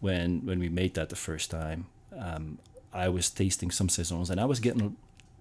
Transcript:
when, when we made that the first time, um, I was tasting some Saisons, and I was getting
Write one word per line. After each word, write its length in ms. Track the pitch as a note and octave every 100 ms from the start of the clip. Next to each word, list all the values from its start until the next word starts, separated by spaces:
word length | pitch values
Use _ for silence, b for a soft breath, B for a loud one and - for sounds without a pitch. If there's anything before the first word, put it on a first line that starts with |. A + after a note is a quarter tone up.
when, 460 | G2 F#2 F2 F2 F2
when 140 | F2+
we 80 | F2
made 260 | E2+ F#2
that 140 | - D2+
the 80 | -
first 340 | - D#2 -
time, 360 | E2 D#2 D#2 F#2 - - F#3
um, 420 | F#2 D#2+ D#2 D2 - - -
I 160 | F#2 F#2
was 200 | F2+ -
tasting 420 | - G2 - F2
some 160 | - F#2+
Saisons, 420 | - E2+ E2+ F2
and 100 | F#2
I 40 |
was 160 | B2 B2+
getting 360 | A#2+ A#2+ G#2 - - - - -